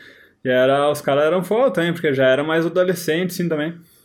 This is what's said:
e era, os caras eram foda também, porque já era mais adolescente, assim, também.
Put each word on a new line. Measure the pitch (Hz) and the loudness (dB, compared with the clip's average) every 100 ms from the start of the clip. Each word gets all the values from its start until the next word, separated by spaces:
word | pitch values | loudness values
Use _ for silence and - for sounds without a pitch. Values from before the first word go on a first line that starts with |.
| - - - _ | -20 -20 -20 _
e | 131 | -2
era, | 127 131 139 147 | 2 4 2 2
os | 143 | 0
caras | 147 139 | -2 0
eram | 156 180 | 2 0
foda | 175 214 262 | -2 0 0
também, | 170 170 | 0 -2
porque | 165 156 | -2 -2
já | 135 131 | 2 2
era | 131 | 2
mais | 151 165 | 0 0
adolescente, | 165 175 180 175 - 156 180 | 0 0 0 -2 -2 -2 -2
assim, | - 175 | -4 -4
também. | 156 156 165 - _ | -2 -6 -8 -20 _